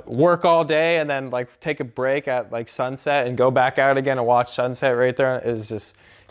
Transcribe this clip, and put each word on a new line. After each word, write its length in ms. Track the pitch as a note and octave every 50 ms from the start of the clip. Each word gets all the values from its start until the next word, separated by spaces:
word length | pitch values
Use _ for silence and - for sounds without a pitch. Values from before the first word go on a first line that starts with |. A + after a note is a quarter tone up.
| -
work 400 | - A#2+ A#2+ D3+ F3 F3 E3 F3
all 180 | F3 E3+ E3 E3
day 360 | D3 D#3 D3+ D#3+ E3 E3+ E3
and 100 | D#3 D3
then, 220 | C#3+ C3+ C3+ C3
like, 280 | B2 B2 B2 A#2+ _ _
take 200 | - D#3+ D3 -
a 40 | C#3+
break 420 | A#2+ A2+ - B2+ C3 C3+ D3 C#3+ -
at, 240 | C3 B2+ A#2 G2+
like, 180 | A2+ A#2 A#2 -
sunset 560 | - - B2+ B2+ C3+ C3 - D3 C#3+ D3 B2+
and 100 | B2 B2+
go 140 | A#2+ B2 C3
back 300 | C3 C#3 B2+ C3 C3+ -
out 180 | C3+ C#3 C#3 C3+
again 220 | C3 C3+ C3+ C3
and 80 | A#2+ A#2
watch 240 | B2 A#2+ B2+ -
sunset 440 | - - B2 B2+ B2+ A#2+ - C3+ B2
right 200 | A#2+ B2+ B2+ B2
there. 220 | - C#3 C3 B2+ B2
It 140 | - A#2
was 180 | A#2+ A2+ G#2+ G#2
just, 260 | A2+ G#2 - - - _ _ - - - _ _